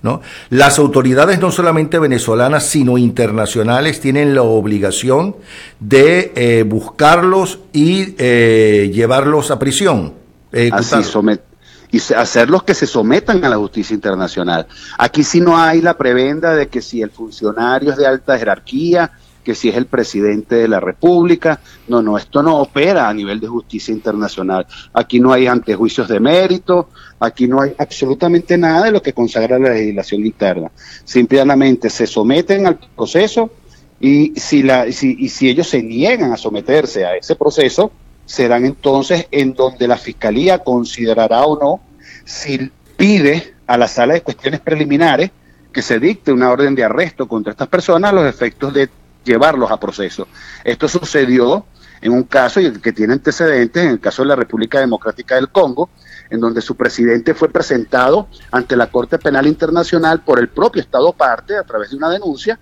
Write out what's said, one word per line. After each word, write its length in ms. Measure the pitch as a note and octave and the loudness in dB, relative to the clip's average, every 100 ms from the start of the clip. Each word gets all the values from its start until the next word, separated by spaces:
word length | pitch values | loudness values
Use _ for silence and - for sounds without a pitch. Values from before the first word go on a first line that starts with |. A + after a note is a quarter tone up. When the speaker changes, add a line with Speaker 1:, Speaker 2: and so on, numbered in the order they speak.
Speaker 1:
¿no? 180 | A2 B2+ - - - | -4 -6 -10 -20 -4
Las 300 | - C#3+ D3 | 4 4 4
autoridades 600 | C#3+ C3+ B2+ B2+ D#3+ F#3 | 2 4 2 4 4 2
no 100 | F3+ | 0
solamente 480 | F3 F3 D#3+ D#3 E3 | 0 0 0 0 0
venezolanas, 640 | D3+ B2 A#2 A2+ B2 D3 | 0 0 0 0 2 0
sino 340 | - D#3 B2+ B2 | 0 0 2 2
internacionales, 1000 | A#2+ A#2+ A2+ G#2+ G#2+ A#2 A2 B2 D3+ - | 2 0 -2 -2 -4 -2 0 0 -2 -2
tienen 340 | C3+ C#3 D3 | -2 0 2
la 80 | C3+ | 2
obligación 960 | A#2 A2 G#2 G#2 G2 F#2+ B2 C3 F#3+ G3 - - - - | 2 2 0 -2 -2 -4 0 0 0 -8 -18 -20 -20 -16
de, 540 | G#2+ C3 D3 F3 - | 2 6 6 4 -2
eh, 280 | - A#2+ A#2 | -2 2 2
buscarlos 1000 | G#2+ G#2+ - - D3+ E3+ F#3 F#3+ F#3 - - | 2 -2 -6 0 4 4 2 0 -2 -8 -6
y, 420 | D3 D#3 F#3+ F#3+ - | 0 2 2 -4 -2
eh, 720 | B2 A#2+ A#2 A2+ A2 G#2 G2+ | 2 4 4 4 4 4 2
llevarlos 580 | G2 A#2 C3 C#3 D3+ C#3 | 0 2 2 2 0 0
a 80 | C3 | -2
prisión, 560 | C3+ - G3 C3 D2+ - _ _ _ | -2 0 0 0 -4 -12 _ _ _
Speaker 2:
Así, 140 | A#2 A#2+ | -2 0
Speaker 1:
ejecutarlos. 480 | G2+ A2+ D3 - | 0 0 -2 0
Speaker 2:
somet-, 280 | A2 G#2+ G#2+ _ _ _ - _ | 0 0 -2 _ _ _ -20 _
y 80 | A#2 | -4
se-, 160 | - | 0
hacerlos 480 | A2+ A#2 B2 A#2+ F#3 | 0 2 2 4 2
que 120 | - | 0
se 120 | F3+ C#3 | -2 -2
sometan 580 | B2 G#2+ E3 G#3+ G3+ | -2 0 0 2 0
a 40 | D#3 | 2
la 80 | A2 | 0
justicia 380 | G2+ - G2+ | -2 -6 -6
internacional. 720 | G#2+ G#2 F#2+ F2+ - F2+ E2 D#2+ - - - | -4 -4 -4 -4 -4 -4 -4 -6 -16 -20 -4
Aquí 240 | A#2+ - | -2 0
sí 180 | D3 E3+ | 2 2
no 180 | F3 E3 | 4 4
hay 220 | D#3+ E3 | 4 2
la 140 | E3 | 2
prebenda 600 | D#3+ C3 B2 C3 D3+ E3 | 0 0 2 0 0 0
de 140 | D#3+ C#3+ | 0 -2
que 120 | B2+ | -6
si 220 | - A#2+ | -8 -6
el 80 | G#2+ | -8
funcionario 800 | - A2+ - G#2+ A2 A#2+ C3 C#3 | -8 -16 -6 -6 -2 -2 0 -2
es 60 | C#3 | 0
de 100 | C#3 | 0
alta 320 | C3 - B2+ | 0 -2 -2
jerarquía, 720 | A2 F#2+ - C3 E3+ F3 E3 - _ _ | 0 -4 -4 -6 0 0 0 -6 _ _
que 120 | - | -8
si 160 | A2 A#2 | -4 -2
es 60 | G#2+ | -2
el 100 | B2+ | -2
presidente 720 | B2+ A2 G#2 G#2 G#2 - A#2 | -4 -4 -2 -2 -2 -2 0
de 120 | A2+ | 2
la 120 | G2+ | 0
República. 800 | F2+ - E3+ F3 F3 E3+ E3 D3+ - - - | -4 0 2 4 2 2 0 -4 -8 -20 -2
No, 140 | A#2+ | -2
no, 160 | A2 G#2 | 0 -2
esto 240 | - C#3+ | -2 -2
no 160 | D3+ D#3 | 2 0
opera 500 | C3+ C#3+ E3 F#3+ A#2 | 0 0 2 2 0
a 60 | |
nivel 260 | G#2+ G2 G#2+ | -2 -6 -8
de 80 | A2 | -6
justicia 420 | A#2 - A2 - | -8 -8 -12 -8
internacional. 760 | A2 A2+ G#2 G#2 - F#2 F#2 F2 - - | -6 -4 -4 -4 -6 -4 -4 -6 -14 -6
Aquí 260 | - A#2 B2 | -4 0 2
no 140 | B2+ | 4
hay 140 | B2+ B2+ | 4 2
antejuicios 640 | B2 A2+ G2 A2 - A2+ | 0 -2 -2 -2 -2 -2
de 120 | G#2 | 0
mérito, 720 | A#2+ F3 F#3 F#3 - F3+ E3+ - - - | 2 2 2 -2 0 -2 -2 -14 -20 -6
aquí 300 | A2+ - B2 | -6 -2 0
no 140 | C3+ | 0
hay 120 | C#3 - | -2 -4
absolutamente 800 | D3 - C3 C#3 F3 E3+ E3+ F3+ | -8 -4 -4 -2 0 0 0 0
nada 260 | E3 D#3+ | 2 2
de 80 | A3 | 2
lo 80 | G#3 | 0
que 140 | - | -2
consagra 440 | B2 A#2 A#2 A2+ B2+ | -4 -2 0 0 2
la 120 | C3+ | 2
legislación 560 | A2+ G#2+ G2+ F#2 G#2 A2 | 0 -2 -4 -6 -4 -4
interna. 440 | - G2+ F2+ D#2 _ - - | -2 -2 -2 -8 _ -20 -20
Simplemente 840 | - B2+ A#2 C3+ C3+ C3+ C3+ B2 A2+ | -2 0 4 4 4 4 4 2 -2
se 180 | - A#2 | -2 -4
someten 600 | - G#2+ C#3 F3 G3 F#3+ | 0 0 0 0 0 0
al 120 | E3 - | -2 -8
proceso 560 | - A2 E3 G#3 - A3+ - - - _ _ | -8 -2 0 0 -2 -4 -8 -20 -20 _ _
y 360 | C3+ C#3+ D3+ - | 2 4 2 -2
si 260 | - D3 | 0 2
la, 240 | C3+ B2+ A#2+ | 4 2 0
y 60 | |
si, 240 | B2+ C3+ B2+ | -2 -2 -2
y 120 | B2+ | -6
si 180 | - C3 | 0 0
ellos 200 | C3 E3 | 2 0
se 140 | C#3 | -4
niegan 500 | A2+ A2+ F3 B3 C#3+ | -4 -2 0 0 -2
a 20 | A#2+ | -2
someterse 680 | A2+ G#2 F#2 D3 C3+ G#2 F2+ | -6 -6 0 0 0 -4 -4
a 100 | F#2 | -4
ese 180 | - | -4
proceso, 560 | - - - C3+ - G#3+ _ - _ - | -2 0 2 0 2 -2 _ -20 _ -14
serán 400 | - A#2+ A#2+ B2+ | -2 0 2 0
entonces 600 | C#3 C#3 C3+ C3+ F3 - | -2 0 0 0 -4 -2
en 240 | C#3+ C3 | -2 -2
donde 340 | C3 C3 B2+ B2 | 0 -2 0 -2
la 80 | A#2+ | -2
Fiscalía 600 | - - A2 G#2+ F3 F3+ | -4 -6 -2 0 0 0
considerará 840 | - B2 A#2 - A#2 A2+ A2 A2+ | 0 -2 -2 -4 -2 0 2 2
o 140 | D3 D3+ | 2 0
no 220 | C#3+ F#3+ _ _ - - - | -2 -4 _ _ -20 -20 -18
si 440 | - D3 C3+ C3+ _ _ | -14 -8 -6 -6 _ _
pide 600 | - G3 G#3 C#3+ E3 - _ - | 0 2 4 2 0 -6 _ -2
a 120 | A#2+ | 0
la 100 | A#2 | 0
Sala 260 | - A#2+ | 0 0
de 80 | E3+ | 0
Cuestiones 380 | D#3 B2 C3+ D#3 | -2 -8 -6 -6
Preliminares 720 | - D#3 C#3+ C#3+ E3 C3 F#3 _ _ _ _ | -4 -4 0 2 2 0 -2 _ _ _ _
que 80 | - | -10
se 180 | - A2+ | -2 0
dicte 320 | D3 G#3 - | 0 -2 0
una 200 | B2+ B2+ | 2 2
orden 240 | B2 C#3+ | 2 0
de 100 | C3+ | 2
arresto 420 | A2 A#2 F3 - B2+ | 0 0 -4 -4 -6
contra 260 | A2+ G#2 | -6 -6
estas 160 | - C3+ | -8 -4
personas 420 | F3+ E3+ E3 G3+ | -2 2 2 2
a 40 | |
los 120 | G3 D3 | 2 0
efectos 480 | - A#2+ - C#3 | -2 -6 -4 -4
de 160 | C#3+ C#3 _ _ _ | -2 -2 _ _ _
llevarlos 480 | - A#2 D3+ C#3+ A2 | 0 2 2 2 -2
a 80 | G#2+ | -4
proceso. 480 | G2 G2 F#2+ - - - - - | -6 -6 -8 -8 -14 -16 -20 -8
Esto 240 | - A#2+ D3+ | -6 -2 -2
sucedió 800 | F3 D#3 D3+ B2+ B2+ A#2+ F#3 - _ - - | -4 -2 -2 2 2 2 0 -4 _ -20 -8
en 100 | A2 | -2
un 120 | B2 | 0
caso 360 | B2 C3 B2 - | 2 0 2 2
y 60 | |
el 160 | F3 G#2 | 0 0
que 140 | A#2 | -6
tiene 180 | G2+ G#2+ | -2 -2
antecedentes, 720 | C3 - C#3 E3 C#3 A#2 F3 | 0 -2 -2 0 0 0 0
en 60 | F3 | 0
el 100 | A#2 | 0
caso 220 | G#2 - | -4 -2
de 60 | C3+ | -2
la 60 | |
República 460 | C3+ A2+ A2+ A2+ C#3 | 0 -2 -4 -2 -2
Democrática 540 | C3 A2 A2 - - | -2 -2 -6 -10 -4
del 160 | C3 C3+ | -2 0
Congo, 400 | G3 D#3 B2+ F3 _ - - - | 0 0 -2 -6 _ -20 -20 -10
en 100 | A2+ | -4
donde 220 | A#2 A#2 | -2 -4
su 120 | - | -6
presidente 600 | A#2+ A#2+ - A#2+ A#2 C#3 | -4 -4 0 0 2 0
fue 160 | D#3 D#3+ | 0 0
presentado 760 | E3+ D3+ C3 A2+ B2+ B2+ E3+ G3+ - - | -2 -2 -4 -2 0 2 0 -2 -16 -6
ante 260 | B2 - B2 | -6 -2 0
la 100 | A#2 | 0
Corte 320 | B2 A#2+ E3 | -2 -4 -4
Penal 280 | D#3 C#3 C#3 | -2 0 0
Internacional 760 | D#3 D#3+ E3+ E3+ E3+ E3 D#3+ | 0 0 0 0 0 0 -2
por 140 | - B2+ | 0 0
el 100 | A#2 | 0
propio 320 | - G#3+ - | 0 -2 -2
Estado 320 | - B2+ D#3 | -4 0 0
parte 420 | - C#3 A#2 - | 2 -2 -2 -6
a 100 | G#3 | -8
través 260 | - A2+ G#2 | -6 -8 -8
de 60 | C#3 | -6
una 120 | D#3+ | -6
denuncia 500 | F#3 G3 C#3 G#3+ A3+ | -4 -6 -6 -6 -8